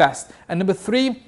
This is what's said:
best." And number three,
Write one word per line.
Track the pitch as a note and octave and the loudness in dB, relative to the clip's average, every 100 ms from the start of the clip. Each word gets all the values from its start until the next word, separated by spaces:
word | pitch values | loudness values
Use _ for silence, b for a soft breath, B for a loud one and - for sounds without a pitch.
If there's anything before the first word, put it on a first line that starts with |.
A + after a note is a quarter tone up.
best." | C#3+ - - B B | 2 0 -14 B B
And | E3+ | -4
number | F#3+ | -2
three, | F#3+ - B3 C4 - | -2 -2 0 0 -4